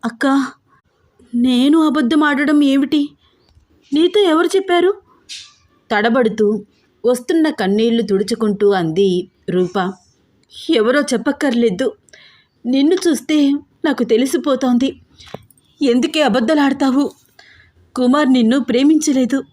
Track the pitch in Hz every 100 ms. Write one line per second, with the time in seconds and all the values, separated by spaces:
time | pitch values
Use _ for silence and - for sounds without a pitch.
0 | 233 226 285 277 262 - _ _ _ _
1 | _ _ _ 240 247 247 269 320 311 285
2 | 247 311 302 285 294 294 285 269 269 302
3 | 285 _ _ _ _ _ _ _ _ 285
4 | 349 415 392 311 359 381 381 349 359 415
5 | _ _ _ - - _ _ _ _ 208
6 | 220 233 226 - 208 214 - _ _ _
7 | 233 247 240 330 311 - 190 202 226 233
8 | 202 196 202 226 220 202 202 196 165 160
9 | 196 180 180 _ - 180 180 196 185 190
10 | _ _ _ _ _ - - 320 220 277
11 | 285 233 294 277 285 240 233 180 262 -
12 | _ - - _ _ _ 233 262 285 359
13 | 349 285 - 302 277 285 - _ 320 269
14 | 233 220 262 339 294 254 262 240 269 -
15 | _ _ - - _ _ _ _ 277 240
16 | 285 320 285 220 220 311 277 277 277 254
17 | 285 - _ _ - _ _ _ _ -
18 | 247 285 294 254 220 262 233 233 277 311
19 | 302 269 247 269 -